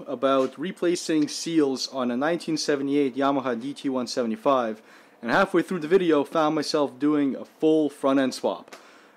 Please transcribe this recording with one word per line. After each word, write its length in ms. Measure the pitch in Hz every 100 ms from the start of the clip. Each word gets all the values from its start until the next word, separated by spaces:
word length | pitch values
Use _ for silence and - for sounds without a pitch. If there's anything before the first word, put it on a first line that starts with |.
| -
about 500 | 131 135 135 131 -
replacing 680 | 165 - 175 175 - 156 147
seals 640 | - - 165 139 131 -
on 240 | 135 123
a 40 | 120
nineteen 400 | 147 175 - 156
seventy-eight 600 | - 147 139 143 139 120
Yamaha 440 | 139 143 127 117
D 140 | 131
T 140 | 139 143
one 180 | 127 120
seventy-five, 760 | - 117 110 143 131 117 110 - - - _
and 120 | 117
halfway 300 | 143 196 180
through 180 | 160 185
the 80 | 151
video 340 | 185 175 151
found 320 | 135 165 151
myself 460 | 156 143 156 139 123
doing 340 | 147 151 139
a 100 | 117
full 460 | - - 156 156 147
front 300 | - 139 139
end 120 | 131
swap. 440 | - 117 92 - - - - -